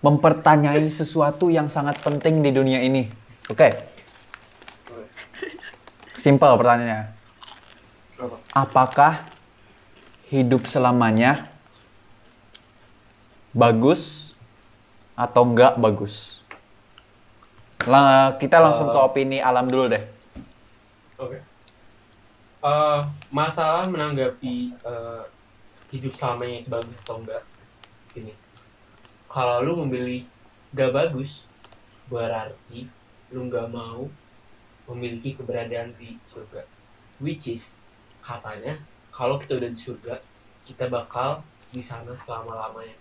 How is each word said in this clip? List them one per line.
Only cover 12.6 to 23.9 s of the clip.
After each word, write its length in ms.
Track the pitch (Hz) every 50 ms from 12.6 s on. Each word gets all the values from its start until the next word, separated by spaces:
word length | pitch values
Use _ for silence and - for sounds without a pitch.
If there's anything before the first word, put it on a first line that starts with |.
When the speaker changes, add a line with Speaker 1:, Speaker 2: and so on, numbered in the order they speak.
| _ _ _ _ _ _ _ _ _ _ _ _ _ _ _ _ _ _
Speaker 1:
bagus 840 | - 117 120 117 117 113 117 139 170 180 - - - - - - - _ - _ _ _ _ _ _ _ _ _ _ _ _ _ _
atau 320 | - 120 117 - 120 123
nggak 300 | 123 117 113 123 127 -
bagus? 640 | 120 117 110 104 95 104 101 - - - - - - _ - - - _ _ _ _ _ _ _ - _ _ _ _ _ _ _ _ _ _ _ - - _ _ _ -
La-, 520 | 120 127 139 139 135 135 135 135 135 131
kita 240 | - 143 127 - 165
langsung 300 | 165 156 147 - 151 143
ke 60 | -
Speaker 2:
Eh. 100 | 139 131
Speaker 1:
opini 340 | 131 - 139 135 135 135 135
Alam 280 | - 127 127 123 123
dulu 200 | 127 127 131 131
deh. 160 | 120 113 104 107 - - - _ _ _ - - - - _ _ _ _ _ _ _ _ - _ _ _
Speaker 2:
Oke. 220 | - 131 123 135 139 - _ _ _ _ - _ _ _ - _ _ _ _ - _ _ _ _ _ _ _ _ _ -
Eh, 380 | 143 147 151 151 151 147 147 147 147 147 - - _
masalah 560 | 135 143 156 160 160 - 160 156 160 175 185
menanggapi, 880 | 185